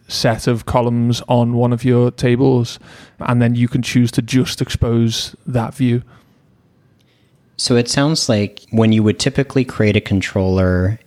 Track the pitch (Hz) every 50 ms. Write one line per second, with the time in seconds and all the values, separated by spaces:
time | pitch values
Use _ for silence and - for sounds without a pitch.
0 | _ - - - - 127 113 110 - - 120 113 - - - 127 117 120 120 120
1 | 117 120 120 - - - 127 120 120 117 120 120 123 120 120 120 127 127 123 120
2 | 120 123 - - - 123 120 120 135 135 131 123 117 - - - - - - -
3 | - - _ - - - 120 120 117 117 120 120 120 120 - 131 117 - - 123
4 | 123 117 - - 117 113 - 131 123 - - - 135 - - - - 120 117 117
5 | 117 113 113 - - - - - - - 123 120 113 - - - 127 123 120 123
6 | 123 - - - _ _ _ _ _ _ _ _ _ _ _ _ _ _ _ _
7 | _ _ _ _ _ _ _ _ _ _ _ - - - 127 120 120 - - 143
8 | 139 151 160 156 - - 117 104 104 98 - - - - 110 110 113 110 110 110
9 | 107 107 101 - - 139 127 - 135 - - 135 127 - - - 110 104 104 107
10 | - - 101 95 - - - 98 95 95 92 95 92 92 92 90 92 98 110 -
11 | _